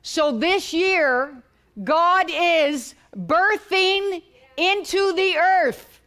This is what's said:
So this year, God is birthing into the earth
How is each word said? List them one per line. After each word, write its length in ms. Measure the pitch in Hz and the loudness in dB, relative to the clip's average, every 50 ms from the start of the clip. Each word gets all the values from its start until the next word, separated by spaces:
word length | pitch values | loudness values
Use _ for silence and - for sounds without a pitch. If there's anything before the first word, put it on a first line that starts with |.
So 360 | _ - - 320 302 294 254 | _ -8 -2 -2 0 0 0
this 360 | 220 262 339 381 403 - - - | 0 0 0 0 0 -2 -4 -4
year, 680 | 330 359 381 381 349 302 277 254 247 269 294 285 254 - _ _ _ _ _ _ 208 190 | -2 0 0 2 2 2 2 0 0 -2 -4 -8 -20 -20 _ _ _ _ _ _ -12 -2
God 440 | 196 294 320 339 349 359 381 370 330 | 0 2 2 4 4 2 2 0 0
is 680 | 330 302 349 349 339 320 302 285 294 277 233 - - _ _ _ - | -2 0 0 2 2 2 2 0 -2 -4 -8 -12 -20 _ _ _ -14
birthing 1080 | 196 180 165 302 339 370 415 427 415 - - - 381 381 370 392 392 392 403 381 339 - _ _ _ - _ - | -12 -4 0 0 2 2 2 0 -2 -4 -4 0 0 2 2 0 0 -2 -2 -6 -6 -10 _ _ _ -20 _ -4
into 560 | - 330 370 403 403 339 - - 381 392 392 349 | -2 0 0 0 -2 -4 -4 -2 0 0 0 0
the 220 | 349 381 381 359 | 0 0 0 0
earth 640 | 302 339 370 381 370 330 254 - - - - - _ _ | 2 2 2 2 2 2 0 -2 -6 -14 -20 -20 _ _